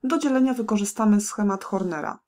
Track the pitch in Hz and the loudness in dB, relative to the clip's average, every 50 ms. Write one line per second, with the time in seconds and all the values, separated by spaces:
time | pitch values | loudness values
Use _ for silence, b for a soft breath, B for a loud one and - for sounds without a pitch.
0 | - 254 311 320 302 285 262 262 262 262 254 247 226 220 220 208 202 202 - - | -2 0 -2 0 0 2 2 4 2 2 2 -2 -2 -2 0 0 0 -2 -2 0
1 | 220 214 208 208 202 - - - 214 202 196 190 - - - 190 190 180 165 151 | 4 4 4 4 2 0 -4 -2 0 0 0 -2 -4 -4 -4 -4 -2 -2 -4 -4
2 | 147 160 - - _ | -6 -8 -8 -10 _